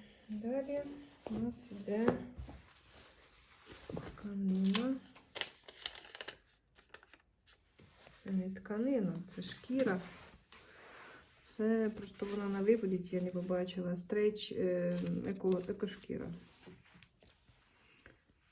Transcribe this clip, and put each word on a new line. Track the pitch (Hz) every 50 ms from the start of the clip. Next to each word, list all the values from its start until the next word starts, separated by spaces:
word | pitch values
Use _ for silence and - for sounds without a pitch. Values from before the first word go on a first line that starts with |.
| - - - - - -
Далі | 214 208 220 233 254 277 269 277 285 285 285 285 285 - - - - - - -
у | 220
нас | 214 226 240 - - - -
іде | 202 202 - - 202 214 233 240 247 - - - - - - - - - - - - - - - - - - - - - - - - - - - - - - - - - - -
тканина. | - - - - - - - 208 202 196 196 190 190 190 190 190 196 226 247 262 262 262 - - - - - - - - - - - - - - - - - - - - - - - - - - - - _ _ _ _ _ _ _ - - _ - - - - - - _ _ _ _ _ - - - _ _ _ - - - - - - - - - -
Це | 202
не | 196 190 180 190
тканина, | 190 - - - 208 214 233 269 277 247 196 170 165 170 - - -
це | -
шкіра. | 180 - - - - - 254 269 262 220 185 185 - - - - - - - - - _ - - - - - - - - - - - - - - - - - - - - - -
Це | 214 220 226 226 220 214 214 -
просто | - - - - 208
вона | 202 202 208 202 202
на | 196 196
виворіті, | 196 208 233 226 214 190 190 180 175 - -
я | 180
не | 180 180
побачила. | 180 180 175 185 185 180 180 180 - 185 180 175 180
Стрейч, | 180 - - 214 208 208 214 214 - - -
е, | - - 185 180 180 180 175 175 175 175 175 175 175 175 - -
еко, | 196 190 - 190 185 180 185 -
екошкіра. | 202 - - 190 - - - - - - - - 170 175 - - - - - - 170 - - - - - - - _ _ - - - _ _ - - _ _ _ _ _ - _ - - _ - - _ _ _ _ _ _ _